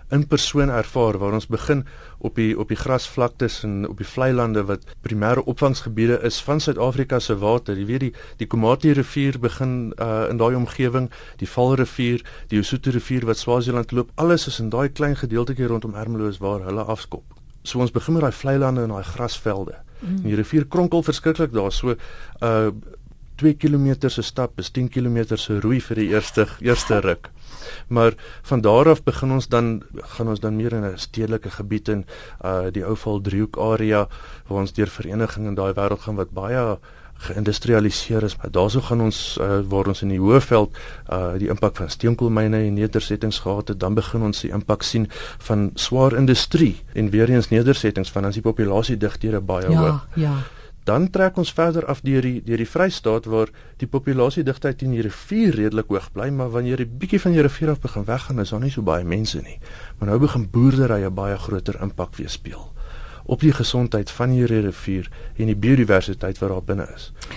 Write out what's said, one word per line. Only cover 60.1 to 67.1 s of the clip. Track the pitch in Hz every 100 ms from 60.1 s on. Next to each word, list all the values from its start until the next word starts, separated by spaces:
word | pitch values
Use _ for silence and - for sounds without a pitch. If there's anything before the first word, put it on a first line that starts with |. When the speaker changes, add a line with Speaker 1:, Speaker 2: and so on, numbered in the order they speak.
| 113
Speaker 1:
begin | 147 120 95
boerderye | 117 135 131 123 104 95
baie | 95 98 98
groter | - 95 101 -
impak | 98 - 90 -
weer | -
speel | - - - - - - - - - -
op | 127
die | 156
gesondheid | - 117 123 123 107 98
van | - 127
hierdie | 127 117 110
rivier | 101 - - 95 - - - -
en | 110
die | 101
biodiversiteit | 113 135 107 95 92 92 92 95
wat | 98
daar | 92
binne | 95 98 -
is. | - -